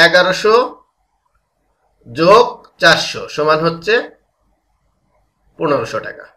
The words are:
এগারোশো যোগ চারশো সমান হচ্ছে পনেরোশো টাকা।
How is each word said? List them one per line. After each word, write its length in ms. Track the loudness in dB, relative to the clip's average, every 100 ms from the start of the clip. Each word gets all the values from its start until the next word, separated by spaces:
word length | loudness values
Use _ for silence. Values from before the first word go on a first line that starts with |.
এগারোশো 500 | 2 2 0 0 2 2 0 -8 _ _ _ _ _ _ _ _ _ _ _ _ -14
যোগ 360 | -2 4 4 4 -6 _ -2
চারশো 440 | 0 0 -2 -10 -10
সমান 300 | -4 -2 0
হচ্ছে 340 | -2 -4 -2 -2 -4 -14 _ _ _ _ _ _ _ _ _ _ _ _ _ -6
পনেরোশো 400 | -2 -2 -4 -10
টাকা। 240 | -10 -16 -20